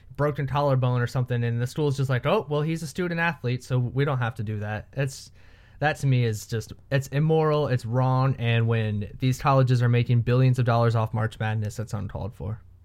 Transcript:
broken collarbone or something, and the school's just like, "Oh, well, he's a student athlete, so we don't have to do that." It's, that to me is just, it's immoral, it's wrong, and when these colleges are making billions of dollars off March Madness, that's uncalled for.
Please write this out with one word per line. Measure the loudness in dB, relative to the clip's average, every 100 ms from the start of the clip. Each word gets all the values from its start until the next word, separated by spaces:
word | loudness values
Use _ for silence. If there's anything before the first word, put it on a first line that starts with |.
| -12 -2
broken | -2 -2 -2
collarbone | 0 2 2 2 0
or | 0
something, | -2 -2 -2
and | -2 -2
the | -4
school's | -2 -2 0
just | 0
like, | 0 0
"Oh, | 0 0
well, | -2
he's | -2 -4
a | -6
student | -4 -4 -2
athlete, | -2 -2 -4 -4
so | -2 -2
we | 0 0 0
don't | 0
have | -2 -4
to |
do | -6 -6
that." | -6 -8 -8
It's, | -6 -6 -6 -18 -20 -20 -20 -20 -4
that | -2 0
to | 2
me | 2
is | 2 -2 -4
just, | -6 -6 -12 -2
it's | -2 0
immoral, | 0 2 2 2 2 0
it's | -2 0
wrong, | 0 2 2 2 0
and | 0 2 2
when | 0 0 -2 -6 -2
these | -2 0
colleges | 2 4 4 4
are | 4
making | 2 4 2
billions | 4 4 4 4
of | 2
dollars | 4 4 2
off | 0 -2
March | -4 -4
Madness, | -4 -2 -4 -6
that's | -8 -8
uncalled | -8 -8 -10 -10
for. | -10 -10 -12 -20